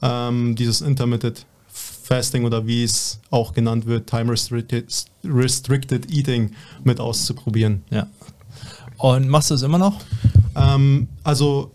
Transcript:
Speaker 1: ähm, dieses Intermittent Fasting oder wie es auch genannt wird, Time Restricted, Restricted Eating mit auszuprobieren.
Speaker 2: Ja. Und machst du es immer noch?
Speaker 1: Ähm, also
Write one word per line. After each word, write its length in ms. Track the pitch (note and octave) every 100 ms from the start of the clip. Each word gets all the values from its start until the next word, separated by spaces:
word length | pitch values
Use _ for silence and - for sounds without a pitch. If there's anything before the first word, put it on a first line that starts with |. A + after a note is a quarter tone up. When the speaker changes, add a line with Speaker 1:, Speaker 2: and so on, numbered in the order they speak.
Speaker 1:
ähm, 560 | C3 B2 A#2+ A#2+ A#2+ A2+
dieses 240 | A#2 A2
Intermittent 640 | D3+ C3+ A#2+ A#2 A#2 B2 - _ _
Fasting 800 | - - - - B2+ B2 B2+ A#2+
oder 200 | A2+ A2
wie 180 | A#2
es 360 | A#2 - - - -
auch 220 | A#2+ A2+
genannt 320 | - A#2 A#2
wird, 220 | A2+ A#2 -
Time 260 | A#2 A#2
Restricted, 540 | A2+ - A#2+ A#2 A#2+ A#2 - - _
Restricted 880 | F#3+ B2+ B2+ - - C3+ - B2 -
Eating 420 | D3+ C3+ B2 A2 - - -
mit 160 | C3 B2
auszuprobieren. 840 | A#2 A2+ - - - A2 G#2+ G2+ -
Speaker 2:
Ja. 160 | - - - - - - - - - - -
Und 320 | C3 B2+ C3+
machst 220 | D3+ -
du 40 |
es 80 | C#3
immer 160 | C3+ E3+
noch? 220 | G3 G3+ - - - - - -
Speaker 1:
Ähm, 500 | C3+ C#3 C#3 C#3 - -
also 480 | - C3+ D3 C#3 -